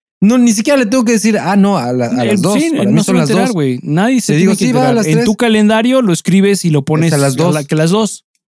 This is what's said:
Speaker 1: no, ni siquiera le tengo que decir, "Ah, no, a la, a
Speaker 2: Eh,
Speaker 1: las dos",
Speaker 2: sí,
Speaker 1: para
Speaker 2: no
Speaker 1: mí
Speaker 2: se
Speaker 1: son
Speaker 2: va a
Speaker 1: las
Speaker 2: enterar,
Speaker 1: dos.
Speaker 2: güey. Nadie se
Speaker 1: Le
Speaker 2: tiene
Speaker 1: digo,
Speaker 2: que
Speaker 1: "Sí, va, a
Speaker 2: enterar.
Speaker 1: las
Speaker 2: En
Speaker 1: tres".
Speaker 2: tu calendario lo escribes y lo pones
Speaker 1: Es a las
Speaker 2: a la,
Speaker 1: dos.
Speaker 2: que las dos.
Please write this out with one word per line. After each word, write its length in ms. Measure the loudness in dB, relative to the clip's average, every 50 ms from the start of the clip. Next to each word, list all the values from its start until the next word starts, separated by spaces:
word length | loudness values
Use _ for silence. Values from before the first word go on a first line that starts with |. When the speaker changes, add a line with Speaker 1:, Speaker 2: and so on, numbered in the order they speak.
| _ _ _ 0
Speaker 1:
no, 160 | 0 2 2
ni 160 | 4 2 2
siquiera 240 | 0 0 0 0 0 0
le 80 | 0
tengo 180 | 0 0 0 0
que 80 | 0
decir, 260 | 0 0 0 0 -2 0
"Ah, 180 | -2 0 2
no, 220 | 2 2 2 2 0
a 140 | -2 -2
la, 140 | -2 -2 -2 -2
a 160 | -2 -2 -2
Speaker 2:
Eh, 80 | -2
Speaker 1:
las 100 | -2 0
dos", 180 | 0 0 0 0
Speaker 2:
sí, 100 | 0 -2
Speaker 1:
para 140 | -2 -2 -2
Speaker 2:
no 80 | 0
Speaker 1:
mí 60 | 0 0
Speaker 2:
se 40 | 0
Speaker 1:
son 80 | 0 0
Speaker 2:
va 40 | 0
a 20 |
Speaker 1:
las 80 | 0 0
Speaker 2:
enterar, 160 | 0 0 0 0
Speaker 1:
dos. 60 | -2
Speaker 2:
güey. 240 | -2 -2 -4 -4 -6
Nadie 380 | -6 -4 -2 0 0 0 0 -2
se 120 | 0 0
Speaker 1:
Le 60 | 0 2
Speaker 2:
tiene 140 | 2 0
Speaker 1:
digo, 60 | 0 0
Speaker 2:
que 60 | 0
Speaker 1:
"Sí, 60 | 0
va, 80 | 0 0
a 20 |
Speaker 2:
enterar. 120 | 0 0 0
Speaker 1:
las 100 | 0 0
Speaker 2:
En 60 | 0 0
Speaker 1:
tres". 100 | 0 0
Speaker 2:
tu 120 | 0 0
calendario 640 | 0 0 0 2 2 2 2 2 2 2 2 0 2
lo 100 | 2 0
escribes 520 | -2 -2 -2 0 2 2 2 2 0 0 -2
y 60 | -2
lo 140 | -2 -2 -2
pones 240 | -2 -2 0 0 0
Speaker 1:
Es 40 | 0
a 40 | 2
las 160 | 0 0 0
Speaker 2:
a 40 | 0
la, 60 | 0
Speaker 1:
dos. 220 | 0 0 -2 -4
Speaker 2:
que 80 | -4 -2
las 140 | 0 0 0
dos. 360 | 0 0 -2 -4 -6 -12 _ _ _ _ _